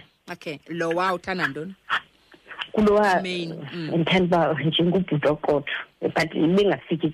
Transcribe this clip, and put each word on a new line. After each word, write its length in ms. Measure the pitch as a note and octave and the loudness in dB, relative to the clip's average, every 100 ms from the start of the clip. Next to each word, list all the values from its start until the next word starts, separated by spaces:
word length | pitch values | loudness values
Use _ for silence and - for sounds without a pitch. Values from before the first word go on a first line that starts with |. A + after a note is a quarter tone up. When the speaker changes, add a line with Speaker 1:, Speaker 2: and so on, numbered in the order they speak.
| - _ - | -6 _ -16
Speaker 1:
Okay, 280 | F3 E3+ C#3 - | -12 -12 -12 -10
lo 220 | E3+ E3 | -4 -2
wawo 260 | E3+ F#3 F3+ | 0 0 -2
uthanda 320 | F#3+ F#3 C#3 | -4 -4 -4
ntoni? 260 | D3 F#3 F#3 - - - _ _ - - - - | -4 -10 -12 -6 -8 -8 _ _ -20 -20 -14 -6
Speaker 2:
Kulo 220 | A3 G#3 G#3 | 2 4 6
wa-, 260 | G3+ F3+ | 4 2
Speaker 1:
Main, 320 | F#3 F3+ E3 D#3+ C#3+ | 0 -4 -6 -8 -10
mm. 160 | E3+ D#3 | -8 -2
Speaker 2:
bendithanda 600 | E3 D#3 F#3 F3 F3+ D3 | 0 2 2 4 2 2
uba 100 | D3 | 0
njengobhuti 640 | D#3 D#3 F3 F#3 F3+ D3 C#3 | 0 2 2 2 0 0 0
oqotho, 460 | D3+ - D3 - - - - | 0 0 -2 -2 -10 -12 -6
but 120 | F3 E3 D#3+ | -4 -2 -2
bengafiki 760 | - D#3+ G3 G3+ C3+ - D#3+ D#3+ | 0 2 4 4 0 -2 -2 -2